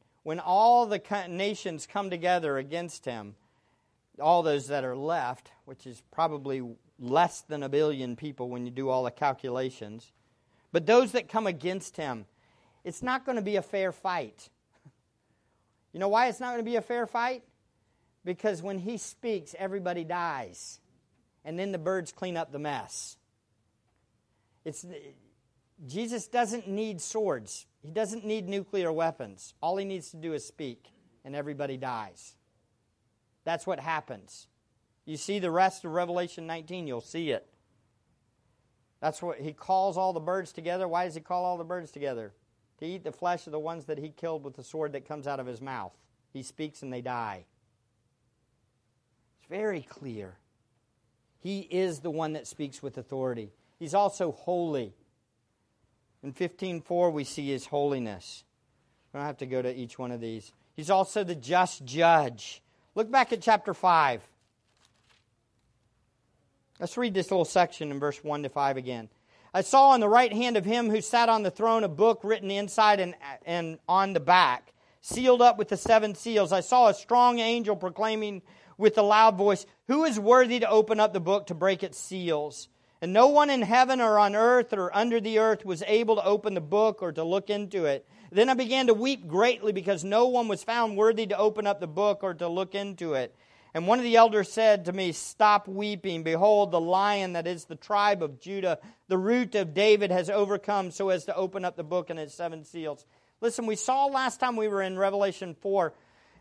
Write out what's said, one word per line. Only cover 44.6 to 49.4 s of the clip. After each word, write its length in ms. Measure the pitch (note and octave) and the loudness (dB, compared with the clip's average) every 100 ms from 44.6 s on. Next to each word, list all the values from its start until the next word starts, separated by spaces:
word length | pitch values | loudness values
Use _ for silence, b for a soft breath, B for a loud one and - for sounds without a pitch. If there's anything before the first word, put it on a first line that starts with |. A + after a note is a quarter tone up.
sword 280 | B2 D#3+ D3+ | -14 -8 -8
that 160 | C#3 C3+ | -8 -12
comes 180 | D3+ C#3 | -10 -8
out 140 | C#3 | -8
of 80 | B2+ | -10
his 140 | A#2 | -12
mouth. 360 | C3+ B2 F#2 - _ _ _ | -12 -10 -12 -18 _ _ _
He 100 | C3+ | -18
speaks 400 | B2 - D#3 - | -16 -12 -14 -12
and 80 | C3+ | -12
they 100 | B2 | -10
die. 440 | B2 B2 A2 F#2+ F2 _ _ _ _ _ _ _ _ _ _ _ _ _ _ _ _ _ _ | -8 -8 -8 -12 -18 _ _ _ _ _ _ _ _ _ _ _ _ _ _ _ _ _ _
It's 100 | _ | _